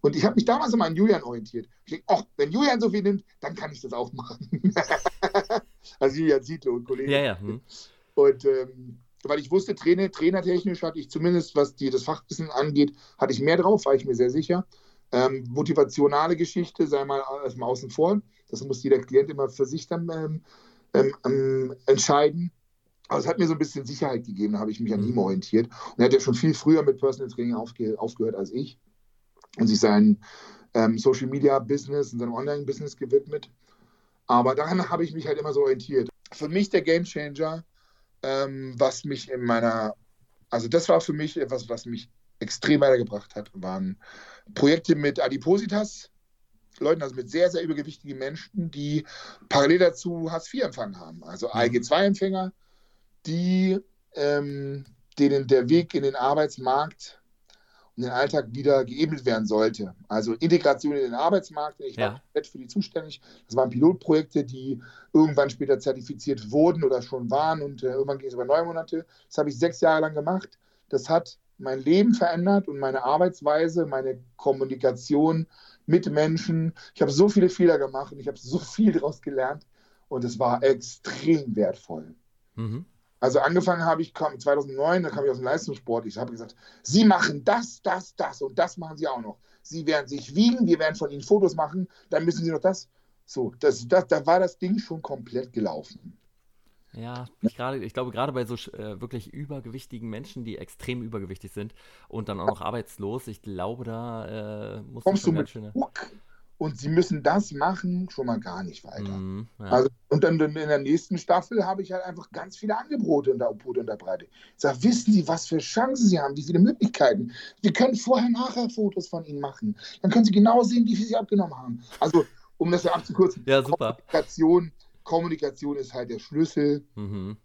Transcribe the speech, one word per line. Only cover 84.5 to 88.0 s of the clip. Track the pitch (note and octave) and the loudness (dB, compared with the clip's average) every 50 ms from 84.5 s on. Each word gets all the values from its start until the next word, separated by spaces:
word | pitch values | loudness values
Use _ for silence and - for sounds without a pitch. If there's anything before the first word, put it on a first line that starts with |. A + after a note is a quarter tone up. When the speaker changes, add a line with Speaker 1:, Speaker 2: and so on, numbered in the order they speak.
| C#3+ D3 C#3 C#3 C3+ C3+ C#3+ D#3+ F3 F#3 | 0 0 0 -4 -4 -2 0 2 2 2
Speaker 1:
da | F3 D3+ | 0 -2
kam | A#2+ D3 C#3 | -4 -2 0
ich | C#3 | 0
aus | C3 A#2+ | -2 -2
dem | B2+ | -2
Leistungssport. | B2+ C#3+ D#3+ - E3 C#3 - _ - A#2 A#2 A2+ | -2 -2 -2 -4 -8 -10 -10 _ -4 -4 -4 -4
Ich | A2 G2 G#2+ | -6 -8 -8
habe | B2 A#2+ | -8 -8
gesagt, | A#2 A2+ A#2 A2+ - _ _ - - _ | -8 -14 -14 -16 -18 _ _ -20 -20 _
„Sie | _ A2+ C3+ G#3 A3+ | _ 0 2 6 6
machen | G#3 F#3+ F3 - D#3+ D3+ C#3+ | 6 6 6 2 -2 -2 0
das, | B2 G3+ G3+ A#3+ A#3+ - - - | 0 2 2 2 -2 -6 -14 -8
das, | _ G3 F3+ F#3 | _ -4 -4 -4